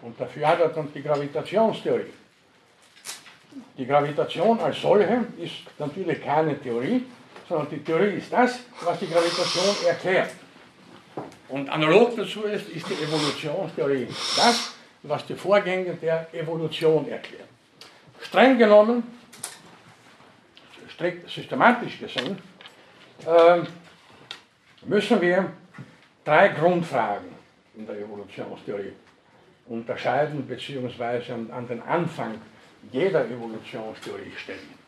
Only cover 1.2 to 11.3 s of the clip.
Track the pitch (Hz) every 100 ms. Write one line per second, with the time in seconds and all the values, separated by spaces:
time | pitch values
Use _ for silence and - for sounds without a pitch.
1.2 | 143 151 - 190 220 - 170 117 - -
2.2 | _ _ _ _ _ _ _ _ - -
3.2 | - - _ 269 - - 123 143 143 151
4.2 | 151 - 202 226 170 - - 196 196 240
5.2 | 220 - 165 - - - 147 190 175 139
6.2 | 123 147 160 139 120 117 135 254 254 -
7.2 | - - - 160 147 151 127 165 202 175
8.2 | - 220 247 - - - 165 170 180 170
9.2 | 170 175 175 170 190 202 170 165 180 185
10.2 | - - - - - _ - - - -
11.2 | -